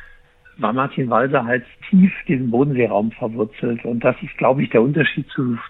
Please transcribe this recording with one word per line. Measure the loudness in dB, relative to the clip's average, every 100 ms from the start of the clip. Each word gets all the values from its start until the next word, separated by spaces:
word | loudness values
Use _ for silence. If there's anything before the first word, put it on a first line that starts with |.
| -20 -20 _ _ -20 -6
war | -4
Martin | -2 -2 -4 0
Walser | 0 2 0
halt | 0 -4 -4 -18 2
tief | 4 4 2 -4
diesen | -2 2
Bodenseeraum | 2 2 2 2 2 -2
verwurzelt. | -4 -8 -4 -4 -4 -4 -4
Und | -4 0
das | 0 -2
ist, | -8 -2
glaube | 0 0
ich, | 2
der | 2
Unterschied | 2 2 0 -2 -8
zu, | -4 -4 -4